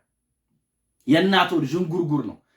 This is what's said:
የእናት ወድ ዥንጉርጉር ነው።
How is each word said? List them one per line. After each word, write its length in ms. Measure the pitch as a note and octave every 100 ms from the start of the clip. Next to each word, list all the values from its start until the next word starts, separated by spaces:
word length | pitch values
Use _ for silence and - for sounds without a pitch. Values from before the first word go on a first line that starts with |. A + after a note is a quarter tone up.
| _ _ _ _ _ _ _ _ _ _ -
የእናት 440 | D#3 F#3+ F#3 -
ወድ 140 | E3+ C3+
ዥንጉርጉር 560 | E3 E3+ F3 D#3+ D3
ነው። 120 | A#2 - _